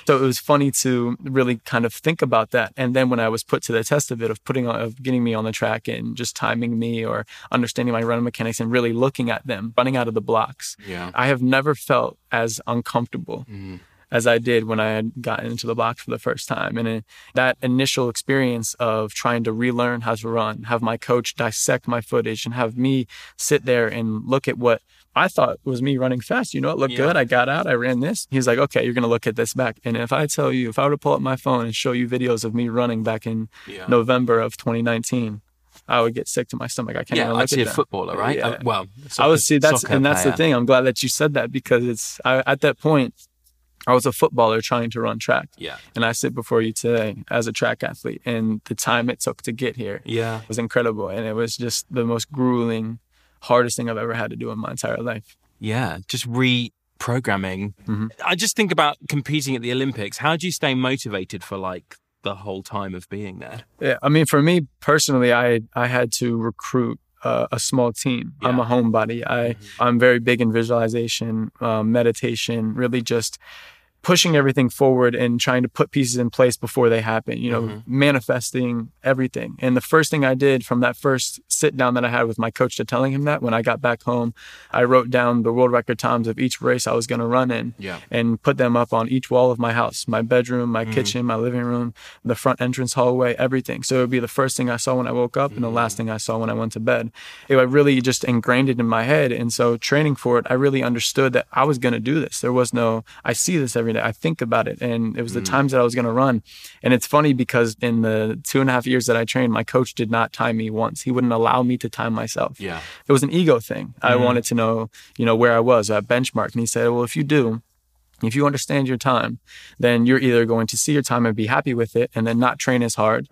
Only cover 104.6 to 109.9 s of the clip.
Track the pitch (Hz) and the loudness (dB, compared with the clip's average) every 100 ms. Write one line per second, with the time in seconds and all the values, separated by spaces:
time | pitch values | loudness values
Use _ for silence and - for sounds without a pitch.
104.6 | 110 - 123 117 113 120 113 120 95 131 | 0 -4 -4 -2 -2 -4 -4 -4 -2 0
105.6 | 135 131 120 123 120 117 135 117 - - | 2 4 2 2 0 2 2 0 -4 -20
106.6 | - - 120 123 - 147 151 127 117 123 | -20 -4 2 2 4 4 4 2 2 2
107.6 | 117 107 123 117 113 110 110 110 - 135 | 0 0 -2 0 0 0 -2 -4 -2 0
108.6 | 135 127 120 127 120 117 117 127 123 110 | 2 0 2 0 2 0 0 0 0 0
109.6 | 110 127 123 | 0 0 0